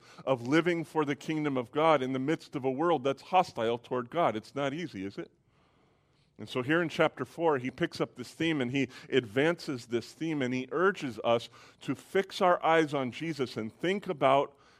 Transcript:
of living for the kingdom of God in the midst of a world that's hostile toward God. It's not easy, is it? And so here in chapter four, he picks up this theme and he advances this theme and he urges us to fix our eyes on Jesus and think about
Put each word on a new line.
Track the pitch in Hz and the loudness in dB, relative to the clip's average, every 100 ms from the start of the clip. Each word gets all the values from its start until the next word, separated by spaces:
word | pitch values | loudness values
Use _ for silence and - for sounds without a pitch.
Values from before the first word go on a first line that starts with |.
| - - | -20 -10
of | - 127 117 | -2 -2 2
living | 156 165 170 | 2 2 0
for | 156 156 | -2 -2
the | 147 143 | -2 -2
kingdom | - 156 151 131 | -4 -2 -2 -2
of | 120 | -4
God | 147 160 147 | 2 4 4
in | 127 | 2
the | 131 | -2
midst | 131 160 - | -2 -2 -4
of | 151 | -4
a | 131 | -4
world | 131 170 151 | 0 0 2
that's | 131 135 | 0 -2
hostile | - 185 175 - 113 120 | 2 2 2 0 0 -2
toward | - 127 120 | -2 -4 -2
God. | 160 156 110 | 0 2 0
It's | - | -6
not | 139 143 | -4 -4
easy, | 151 165 101 | -4 -8 -8
is | 98 - | -8 -8
it? | 170 _ _ _ _ _ _ _ _ _ _ - | -14 _ _ _ _ _ _ _ _ _ _ -18
And | 110 | -8
so | 131 | -4
here | 127 165 | 0 0
in | 170 | 0
chapter | - 160 - | 2 0 0
four, | 127 - 165 139 | -10 -2 0 2
he | 127 | -2
picks | - 170 - | -4 -4 -2
up | 156 | -6
this | - 123 | -6 -14
theme | - 165 156 | -4 -2 0
and | 123 | 0
he | 139 123 - - | 0 -2 -4 -4
advances | 131 120 110 160 170 - 131 117 | -4 -2 0 0 0 -6 -10 -4
this | 117 - | -6 -6
theme | - 160 151 | -10 -6 -4
and | 127 | -2
he | 127 127 | -4 -4
urges | 143 190 - 139 104 | 0 0 0 -8 -4
us | 120 117 - - - - | 2 2 0 -20 -20 -16
to | - 135 | -6 -6
fix | - 190 190 - | -2 -2 -2 2
our | 185 175 | 4 4
eyes | 151 165 156 | 4 4 4
on | 143 127 | 0 -2
Jesus | 113 165 143 123 123 | -4 -6 -4 -4 -4
and | 110 | -8
think | - 170 196 185 | -6 -4 -2 -4
about | 147 139 139 139 - _ _ | 2 4 4 2 -6 _ _